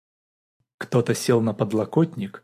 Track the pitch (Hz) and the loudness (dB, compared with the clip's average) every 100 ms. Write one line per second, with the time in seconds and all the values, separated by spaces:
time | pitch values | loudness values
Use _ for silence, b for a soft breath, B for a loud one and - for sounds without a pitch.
0 | _ _ _ _ _ _ _ - - 123 | _ _ _ _ _ _ _ -16 -2 0
1 | 117 110 - 120 113 104 104 107 101 156 | 0 0 2 2 2 -2 -2 0 0 2
2 | 160 - 98 - | 0 -2 -10 -12